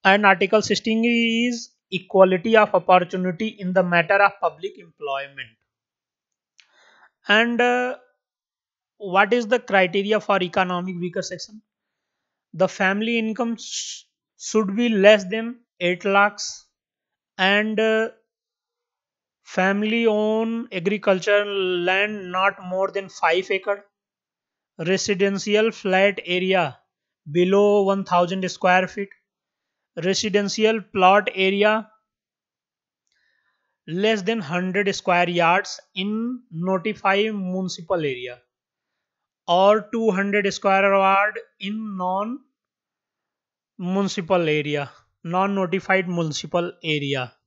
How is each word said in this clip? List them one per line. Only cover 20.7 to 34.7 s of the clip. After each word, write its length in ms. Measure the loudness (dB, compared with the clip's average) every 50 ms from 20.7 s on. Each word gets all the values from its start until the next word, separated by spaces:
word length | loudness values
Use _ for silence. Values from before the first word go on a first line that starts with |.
agricultural 1120 | -10 -4 -2 -2 -4 0 0 0 0 0 2 2 2 2 2 -2 -4 -4 -2 -2 -2 -2
land 480 | -2 -2 0 0 -2 -2 -4 -10 -10 -6
not 320 | -4 0 0 0 -2 -2
more 300 | -10 -8 -4 -2 -2 -2
than 160 | -4 -8 -10 -10
five 420 | -8 -2 0 0 2 0 0 -2
acre, 340 | -4 -4 -2 -4 -6 -6 -6 _ _ _ _ _ _ _ _ _ _ _ _ _ _ _ _ _ _ -8
residential 960 | -4 -2 -2 -2 -2 -4 -2 0 0 0 -2 -4 -4 0 0 2 2 0
flat 480 | -2 -4 -4 0 2 4 2 2 0 -2 -6
area 540 | -4 -2 -2 0 2 2 0 0 -2 -6 _ _ _ _ _ _ _ _ _ _ -4
below 520 | 0 0 2 4 4 4 4 4 4 2
one 220 | 2 2 0 -2 -2
thousand 460 | 0 2 2 2 2 -2 -4 -6 -6
square 380 | -6 -2 0 2 2 2 2 0
feet, 220 | -6 -10 -12 -12 -12 _ _ _ _ _ _ _ _ _ _ _ _ _ _ _ _ -4
residential 760 | -2 -2 -2 0 -2 0 0 0 0 0 -2 0 0 2 0 0 -6 _ 0
plot 340 | 4 6 6 6 6 2 0 -4
area 560 | 0 0 0 2 2 2 2 2 0 -4 -8 _ _ _ _ _ _ _ _ _ _ _ _ _ _ _ _ _ _ _ _ _ _ _ _ _ _ _ _ _ _ _ _ _ _ _ _ _ _ _
less 360 | -8 -4 -2 0 0 0 0
than 180 | -2 -4 -4 -4
hundred 540 | -6 -4 -4 -4 -4 -2